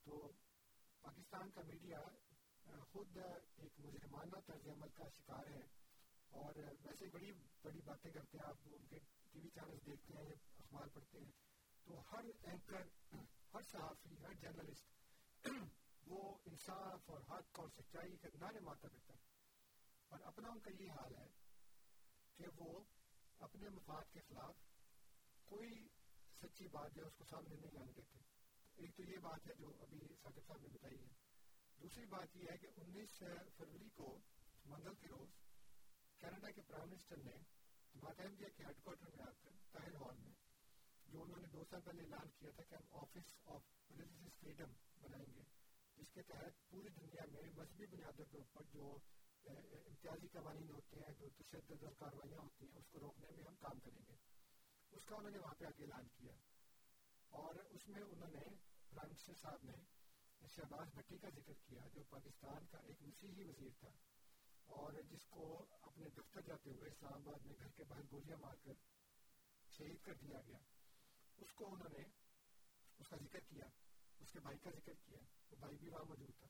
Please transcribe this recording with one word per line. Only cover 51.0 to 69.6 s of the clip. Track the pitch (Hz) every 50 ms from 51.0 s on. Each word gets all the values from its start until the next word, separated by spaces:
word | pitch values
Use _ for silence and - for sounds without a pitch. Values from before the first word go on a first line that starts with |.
| 139 - 147 -
جو | 143 139 135 -
تشدد | - - - - - - 160 151 151
اور | 151 139 -
کارروائیاں | - 143 135 135 - - 156 160
ہوتی | - 131 - - 135 -
ہیں، | - -
اس | - -
کو | - -
روکنے | - 147 - - - - -
میں | - -
ہم | - - -
کام | - - - -
کریں | - - - - - -
گے، | - - - - - - - - - - - - - - - -
اس | - - -
کا | - 214
انہوں | 214 208 208
نے | 202 202
وہاں | 175 156 139 -
پہ | 170
آ | 156 147 -
کے | 147
اعلان | 143 - 131 127 123 - -
کیا۔ | 123 123 - - - - - - - - - - - - - - - - - - - - -
اور | 147 151 160 165 185 202 -
اس | - - - 208
میں | 196 202
انہوں | 208 196 180 170 170 160
نے | 160 143 143 - 196 - - - - - - -
پرائم | - 151 156 151
منسٹر | 160 - - - 175 -
صاحب | - 127 - - 127
نے | 131 - - 180 - - - - - - - - - - - - 143
شہباز | - - 160 139 139 147 160 160 139
بھٹی | - 139 - - 180
کا | - 190 151
ذکر | 131 139 - 147 - -
کیا، | - 127 123 131 143 -
جو | - - -
پاکستان | - 135 139 139 139 - - 139 139 165 - 165
کا | - 160
ایک | - 226 202 -
مسیحی | - 143 - - - 202 180 190 196
وزیر | 170 - - - 127 - -
تھا، | - - - - - - - - - - - - - - - - - 160 -
اور | 143 147 151 147 160 147 147
جس | 160 160 - -
کو | - 165 160 156 160 165 202 - - -
اپنے | - - - - 160 151
دفتر | - - 147 - - 196
جاتے | 170 165 165 143 - 143
ہوئے | 131 - - -
اسلام | 139 - 156 143 139
آباد | 143 143 147 147 143 139
میں | 139 139 131
گھر | 131 131 -
کے | - 156
باہر | 143 - 143 143 139
گولیاں | 135 143 143 151 165 -
مار | - - - - -
کر | 139 - - - - - - - - - - - - - - - - - -